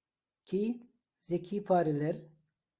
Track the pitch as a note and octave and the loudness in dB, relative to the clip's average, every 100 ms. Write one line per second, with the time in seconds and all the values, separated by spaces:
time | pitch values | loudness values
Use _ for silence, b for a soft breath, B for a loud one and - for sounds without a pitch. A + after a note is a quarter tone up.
0 | _ _ _ _ - F#3 A3 A#3+ - _ | _ _ _ _ -4 0 0 -2 -10 _
1 | _ _ - E3+ F3 G3+ G3+ F3+ D#3 D3 | _ _ -6 -4 -2 -6 2 4 4 2
2 | D3+ - - - _ _ _ _ | 0 -4 -8 -20 _ _ _ _